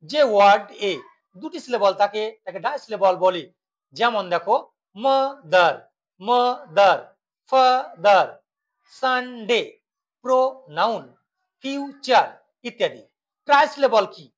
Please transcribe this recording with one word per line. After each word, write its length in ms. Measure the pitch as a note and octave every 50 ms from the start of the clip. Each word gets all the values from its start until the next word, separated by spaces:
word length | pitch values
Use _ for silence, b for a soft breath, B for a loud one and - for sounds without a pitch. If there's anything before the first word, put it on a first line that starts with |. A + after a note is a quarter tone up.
| _
যে 180 | D#3 A#3 D4 D4
ওয়ার্ড 440 | C4 G#3+ G3+ G3+ G3+ G3+ G#3+ G#3 G#3 - - G#3 G3+
এ 20 | F#3 C#3 A#2+ - _ _ _ _ _
দুটি 240 | F3+ G3 D#4 - F4
সিলেবল 340 | - - B3 A3+ G3 G3 F#3+
থাকে 300 | - G3+ G3+ G3+ A3 G#3+ G#3+ A3 _ _
তাকে 140 | - F3 F#3+
ডাইসিলেবল 560 | E3 A#3 D4 C#4+ - - A3 G3+ F#3 G3 F#3
বলে। 280 | F3 E3+ F#3 F3+ F3 D3+ B2 _ _ _ _ _ _ _ _
যেমন 320 | _ C3+ G#3 A#3+ A#3 G#3+ G3 F3+
দেখো 260 | E3+ E3+ E3 - A3 C#4 E4 - _ _ _ _ _
মাদার, 800 | F#3+ A3 C4+ C4+ C4+ C4+ C4+ C#4 C#4 _ D#3+ D3+ F3+ F3+ E3 C#3 - - _ _ _ _ _ _ _
মাদার, 800 | F3+ G3+ A#3+ B3 B3 B3 B3 B3 - - - - G3+ G3 E3+ C#3 - - _ _ _ _ _ _ _ _
ফাদার, 760 | - C4 C4 B3+ B3+ B3+ C4 - - E3+ E3 G3+ G3+ F#3+ D#3+ - - - _ _ _ _ _ _ _ _ _ _ _
সানডে, 680 | - - C4 B3+ B3+ B3 B3 B3 A#3+ A3+ G3 A#3+ A3 E3 - - _ _ _ _ _ _ _ _ _ _
প্রোনাউন, 760 | B3 C4 B3+ C4 C4 C4+ C4 - _ D3 D#3 F3+ A3 A#3 F#3+ C#3 B2 B2 _ _ _ _ _ _ _ _ _
ফিউচার 680 | _ C4 C#4 C#4 C#4 C#4+ C4+ - _ - B3+ A3 D#3 C3 - - _ _ _ _ _
ইত্যাদি। 400 | B3 - _ G3+ D#3+ B2+ A#2+ - _ _ _ _ _ _ _ _
ট্রাইসিলেবল 580 | - C#4+ C#4 D4+ D4 D4 C#4+ C#4 C4 G#3+ A3 G3+
কি? 200 | - - - D#3+ B2+ _